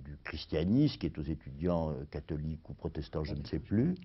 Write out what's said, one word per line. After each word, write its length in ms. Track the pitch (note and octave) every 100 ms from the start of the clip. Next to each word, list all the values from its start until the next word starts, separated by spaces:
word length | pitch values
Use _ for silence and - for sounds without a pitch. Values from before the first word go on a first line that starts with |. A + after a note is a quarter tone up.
du 140 | C2 D2 -
christianisme, 720 | E2+ - D#2+ E2+ A#2 D3 -
qui 80 | E2
est 120 | D#2
aux 60 |
étudiants, 680 | D#2 D#2 - C#2 F2 F2 D#2+
euh, 120 | C#2 D2
catholiques 560 | - - D#2 D2+ D#2+ -
ou 40 |
protestants, 500 | D2+ D#2+ D2+ D2+ D#2+
je 120 | D2+ D2+
ne 80 | D2
sais 140 | D#2+
plus. 360 | - G2+ C#3+ F3+